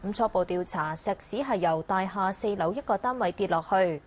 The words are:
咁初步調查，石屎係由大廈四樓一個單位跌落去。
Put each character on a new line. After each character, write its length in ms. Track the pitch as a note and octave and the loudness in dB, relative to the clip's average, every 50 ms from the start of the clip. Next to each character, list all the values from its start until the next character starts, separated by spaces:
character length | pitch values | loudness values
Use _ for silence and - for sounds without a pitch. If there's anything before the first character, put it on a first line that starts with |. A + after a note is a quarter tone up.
| - | -4
咁 80 | G3 | -4
初 160 | G#3+ - A#3 G#3+ | 0 0 0 2
步 160 | - F#3 F3+ | 2 2 0
調 180 | - F3+ F3+ | 2 0 -2
查， 320 | F3+ - - F3+ D3+ D#3 D#3 | -2 -2 -2 -2 -2 -2 -4
石 220 | D#3 - G#3+ G3 - | -4 -2 -4 -4 -4
屎 240 | - - - A#3 | -6 -6 -4 -4
係 140 | C#4 C#4 A#3 | -2 0 0
由 260 | F#3+ F3 E3 D#3+ D#3+ D#3+ | 2 2 2 2 2 0
大 160 | - G3 F#3+ | 0 0 0
廈 300 | F#3+ F#3+ - G#3 F#3+ F#3+ | 0 0 -2 0 0 0
四 240 | F#3+ - - G#3 G3+ | 0 0 -2 -2 0
樓 180 | G3 E3 E3 G3+ | 0 0 0 -2
一 60 | C4+ | -2
個 160 | - - G#3+ G3 | -2 0 -2 0
單 200 | - B3 B3+ B3+ | 0 -2 0 0
位 140 | A3 - | -2 -2
跌 140 | - - - | 0 0 0
落 180 | - F3 E3 D#3+ - | 0 0 0 2 2
去。 320 | G3 F#3+ F#3+ F3 E3 C#3+ - | 4 4 4 4 2 -4 -8